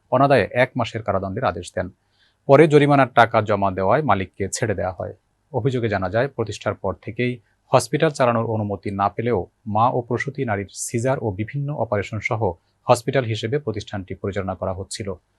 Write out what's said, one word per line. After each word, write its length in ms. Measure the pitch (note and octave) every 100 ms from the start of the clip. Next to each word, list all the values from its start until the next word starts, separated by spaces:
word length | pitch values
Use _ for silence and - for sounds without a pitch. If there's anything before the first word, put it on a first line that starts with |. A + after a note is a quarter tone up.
| _
অনাদায়ে 380 | B2+ C#3 B2+ F#2
এক 180 | A#2+ B2+ C3+
মাসের 260 | A2+ A2
কারাদণ্ডের 420 | - F#2+ F#2+ F#2+
আদেশ 280 | A#2+ F#2 F2+
দেন। 140 | - F#2 - _ _ _ _ -
পরে 220 | C#3 D#3+
জরিমানার 380 | D3 C#3+ C#3+ B2+
টাকা 280 | - A2+ A2+
জমা 280 | G#2+ G2+ G2
দেওয়ায় 320 | F#2 F#2+ B2
মালিককে 460 | D3 G2 F#2+ - F#2+
ছেড়ে 220 | - A#2
দেওয়া 180 | F#2 F#2
হয়। 220 | F#2 G2 G#2 _ _ _
অভিযোগে 360 | C3+ A2+ B2+ A2+
জানা 220 | G2+ F#2
যায়, 180 | G#2+ C3+
প্রতিষ্ঠার 460 | - G#2+ G2+ -
পর 200 | G2 G2 F2+
থেকেই 360 | - A2 B2 B2 _ _ _
হসপিটাল 380 | B2+ - D3+ D#3+
চালানোর 360 | D3 B2+ A#2 A2+
অনুমতি 440 | A2 G#2 G2+ G#2+
না 180 | G2 G2+
পেলেও 380 | - A2+ A2 F2 _ G#2
মা 240 | G#2 A#2+
ও 100 | B2+
প্রসূতি 440 | A#2+ A#2+ - C3
নারীর 220 | B2+ G2+ G2
সিজার 460 | - - A#2+ B2 C3+
ও 100 | A2+
বিভিন্ন 440 | F#2+ G#2+ C#3 C#3+
অপারেশন 460 | D3 A2+ G#2 F#2+ A2
সহ 320 | - A2 G#2+ E2+ _ _
হসপিটাল 400 | - A2+ - C#3
হিসেবে 340 | A#2 G#2+ A2+ C#3+
প্রতিষ্ঠানটি 560 | D3 G#2 - G#2 F#2
পরিচালনা 400 | F#2+ G2+ G2 F#2
করা 180 | F#2 F#2+
হচ্ছিল। 420 | F#2 F#2+ - G2 F#2 _